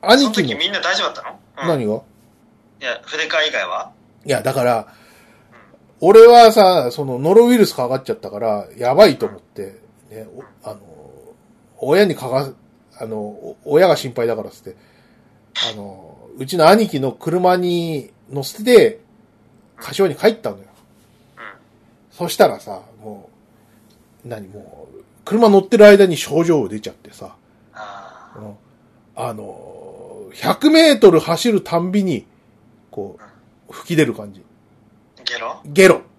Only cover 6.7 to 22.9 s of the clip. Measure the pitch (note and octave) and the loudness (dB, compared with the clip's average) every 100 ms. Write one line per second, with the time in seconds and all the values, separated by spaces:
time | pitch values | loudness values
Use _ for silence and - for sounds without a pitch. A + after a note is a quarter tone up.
6.7 | F3+ B2 C#3 C#3 B2 D3+ G3+ A#3+ B3 G3+ | 2 -2 -8 -8 -4 2 4 4 4 2
7.7 | - B2 C3 C3 A2 G2 G#2 A2+ G#2 G2 | 0 -6 -6 -6 -10 -10 -8 -4 -4 -8
8.7 | G#2+ A#2+ C#3+ G#3 C3+ A2+ G2 _ - F#2+ | -8 -2 4 4 4 -8 -10 _ -18 -18
9.7 | - _ _ _ G#2+ A2 B2 - _ G#2+ | -18 _ _ _ -20 -20 -20 -20 _ -18
10.7 | G#2 F#2+ D#2 C#2+ C2+ C2+ _ _ _ _ | -18 -20 -20 -20 -20 -20 _ _ _ _
11.7 | _ - F3 G3+ D3 B2+ C3 C#3 - _ | _ -2 2 2 -2 -6 -6 -6 -14 _
12.7 | _ _ _ A2+ A2 G#2 G2+ - - - | _ _ _ -14 -12 -12 -16 -20 -18 -2
13.7 | D3 F#3 C#3+ C3+ A#2+ A#2 A2 G2+ - - | 2 2 0 -4 -6 -6 -6 -10 -18 -20
14.7 | F#2 _ _ _ _ _ _ _ - - | -20 _ _ _ _ _ _ _ -10 -10
15.7 | G#2+ G2+ F#2+ F2 - - - C3 F3 D#3+ | -12 -18 -20 -20 -20 -20 -16 -10 2 4
16.7 | G#3 A3 D3 C3 - - F3 F3+ F3+ F3+ | 4 0 -4 -6 -6 -6 -2 0 0 -2
17.7 | F3 E3 D3+ A#2 _ _ C3+ C3+ - G#3+ | -4 -6 -10 -12 _ _ -12 -12 -8 2
18.7 | A#3+ A#2+ - _ _ _ _ _ _ _ | 4 4 -2 _ _ _ _ _ _ _
19.7 | _ - - F#3+ C#3 - A3 A2+ G2 G2 | _ -16 -4 -4 -2 -4 -4 -12 -14 -20
20.7 | _ _ _ _ _ _ _ A2 - _ | _ _ _ _ _ _ _ -20 -20 _
21.7 | _ _ _ _ _ E3+ - F#3+ - - | _ _ _ _ _ -12 0 -2 -2 -14
22.7 | F#2+ - | -18 -20